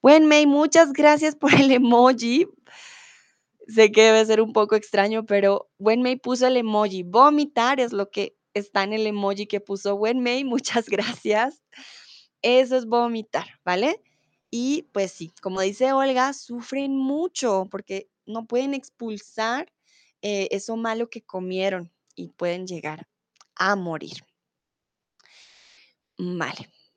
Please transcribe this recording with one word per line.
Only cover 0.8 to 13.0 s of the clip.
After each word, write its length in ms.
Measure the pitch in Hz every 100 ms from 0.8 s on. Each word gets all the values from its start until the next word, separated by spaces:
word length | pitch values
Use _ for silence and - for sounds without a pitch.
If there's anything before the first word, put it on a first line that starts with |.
| 320
gracias 420 | 277 294 294 311 294
por 180 | 294 269
el 160 | 277
emoji. 760 | 254 240 240 254 240 233 262 381 _ _ - - - - _ _ _ _ _ -
Sé 240 | 220 220
que 120 | 214
debe 220 | 220 220 220
ser 160 | 214
un 120 | 220
poco 220 | 220 208 214
extraño, 500 | 208 208 202 220 220
pero 440 | 202 196 202 - _
Wenmei 380 | 202 226 254 254
puso 300 | 240 254 254
el 100 | 254
emoji. 460 | 226 208 214 185
Vomitar 760 | 175 208 285 294 294 240 240 269
es 140 | 240
lo 160 | 214 196
que 260 | - 196 _ _
está 300 | 208 202 202
en 100 | 196
el 140 | 220 214
emoji 400 | 208 196 196 208
que 120 | 202
puso 340 | 208 196 202 202
Wenmei. 480 | 214 254 247 247
<laughs> 20 | 269
Muchas 420 | 233 - 233 226
gracias. 760 | 202 220 - 220 208 247 - _ - - - - - _ _
Eso 360 | 233 254 262 254
es 80 | 226
vomitar, 600 | 240